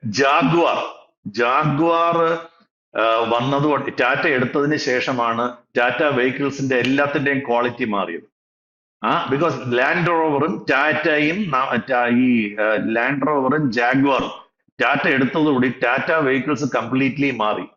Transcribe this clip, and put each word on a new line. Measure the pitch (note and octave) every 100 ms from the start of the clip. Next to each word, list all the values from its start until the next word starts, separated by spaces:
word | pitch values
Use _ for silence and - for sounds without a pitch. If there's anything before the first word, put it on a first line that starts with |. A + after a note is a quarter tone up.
ജാഗ്വാർ, | A#2+ G2 C3+ D3+ C3+ E3 D#3 G#2 - - - _ -
ജാഗ്വാർ, | G#2 A#2+ C3+ D3+ C#3+ E3 E3 E3+ E3 E3 E3 E3 _ _ _ _ -
ആ, | A2+ A2+
വന്നതുകൊണ്ട് | A2+ A#2 B2+ C#3 D3+ C#3 C3 -
ടാറ്റ | B2 C3+ E3
എടുത്തതിന് | C3 B2 D#3 C#3+ D3
ശേഷമാണ് | - B2+ A#2+ B2+ A#2 A2+ B2 - _ -
ടാറ്റ | A#2+ B2
വെഹിക്കിൾസിന്റെ | D#3 B2+ B2+ C3 C#3 C3+ C3+ B2+
എല്ലാത്തിന്റെയും | A#2+ C#3 C#3+ D#3 C#3 C3+
ക്വാളിറ്റി | - A#2+ B2 A#2+
മാറിയത്. | A#2+ G2+ F2 E2+ - _ _ _ _ _ _ _
ആ, | G#2+ D#3 B2+
because | C3+ E3
Land | C3 A#2+ A#2+ C3+ E3+ E3+ E3+
Rover-ും | D#3+ C#3 D#3 - -
ടാറ്റയും | C3+ D3 D3+ E3+ D3+ D3+ F3+ G#3
ന-, | C3 C3+ B2
ട-, | - B2 A#2+
ഈ, | A#2+ B2+ A#2+ G#2 G#2
ആ, | G#2+ G#2+
Land | G#2+ A2+ B2 C#3 C3+
Rover-ും | D3 C3 D3+ D3
ജാഗ്വാറും | A2 A#2+ C3+ C#3 B2+ F#2+ - - _ _ _
ടാറ്റ | A#2+ C#3 F3+
എടുത്തതോടുകൂടി | C#3 C3 E3+ D#3 C3 B2+ A#2+
ടാറ്റ | A#2+ C3 B2+
വെഹിക്കിൾസ് | D#3+ C#3 C3 B2 C#3+ C#3 A#2+
കംപ്ലീറ്റ്ലി | A2+ C3 C3+ A#2+ C#3
മാറി. | A#2+ G#2+ G2 -